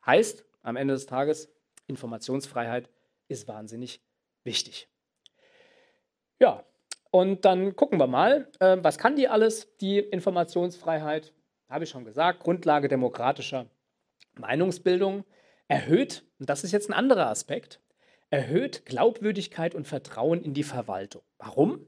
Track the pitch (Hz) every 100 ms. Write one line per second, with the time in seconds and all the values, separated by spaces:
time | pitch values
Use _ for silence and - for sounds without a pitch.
0 | - 147 226 - _ _ 117 123 139 135
1 | 135 127 143 147 - _ _ _ _ 131
2 | 120 113 - 131 135 123 117 123 120 _
3 | _ _ _ 127 104 107 107 113 123 -
4 | _ _ _ _ - 110 - - - _
5 | _ _ _ _ _ _ _ _ _ _
6 | _ _ _ _ 240 117 - _ _ -
7 | _ 185 190 190 196 185 190 185 277 190
8 | 131 127 190 285 - _ 190 185 165 -
9 | 233 294 262 214 220 220 - _ 196 202
10 | 202 185 180 175 170 180 175 175 165 160
11 | 156 156 156 _ _ _ _ 139 160 135
12 | 113 107 170 175 - 180 165 147 139 131
13 | 127 - 123 139 131 135 123 _ _ _
14 | _ _ _ - 107 135 185 175 - 180
15 | 196 196 196 _ _ _ _ 147 - 170
16 | 269 - _ _ 139 143 185 208 208 196
17 | 262 226 139 107 - 147 - - _ _
18 | _ _ _ 143 123 156 247 - - 127
19 | 233 226 208 202 - - 165 - 143 143
20 | - - 131 170 160 139 143 - 117 95
21 | 98 - _ _ 107 127 170 339